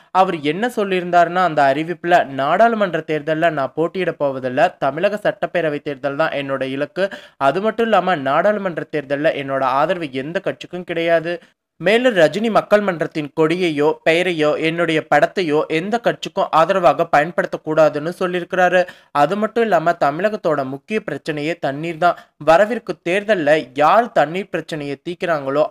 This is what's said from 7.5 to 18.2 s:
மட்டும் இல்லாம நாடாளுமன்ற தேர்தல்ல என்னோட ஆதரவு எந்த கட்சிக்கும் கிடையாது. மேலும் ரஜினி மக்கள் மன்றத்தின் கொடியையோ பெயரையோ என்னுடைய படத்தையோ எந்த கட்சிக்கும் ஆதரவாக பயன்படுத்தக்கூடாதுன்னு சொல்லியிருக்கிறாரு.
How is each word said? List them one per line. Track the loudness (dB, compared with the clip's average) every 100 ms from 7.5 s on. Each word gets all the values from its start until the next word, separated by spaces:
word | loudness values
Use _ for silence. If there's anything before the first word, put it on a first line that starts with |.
| 2
மட்டும் | 0 -2 0
இல்லாம | 2 2 0
நாடாளுமன்ற | 0 2 2 0 -4 -6 -6
தேர்தல்ல | -6 -4 -2 0 -2
என்னோட | -4 -2
ஆதரவு | 0 2 0 -2 -6
எந்த | -8 -6 -6
கட்சிக்கும் | -6 -8 -10 -12
கிடையாது. | -8 -4 0 0 0 -8 -12 _ _ -4
மேலும் | 0 2 4 4
ரஜினி | 4 2 0
மக்கள் | 0 2 2
மன்றத்தின் | 2 -2 -4 -6 -4 0
கொடியையோ | 0 2 -2 0 0 0 2
பெயரையோ | 2 0 0 0 0
என்னுடைய | -2 -2 0 -2 2 2
படத்தையோ | 2 0 -2 0 0
எந்த | -2 -2 -2
கட்சிக்கும் | -2 -4 -6 -4 0
ஆதரவாக | 2 2 4 2 2 2 2
பயன்படுத்தக்கூடாதுன்னு | 0 -2 -4 -6 -2 2 4 2 -6
சொல்லியிருக்கிறாரு. | -6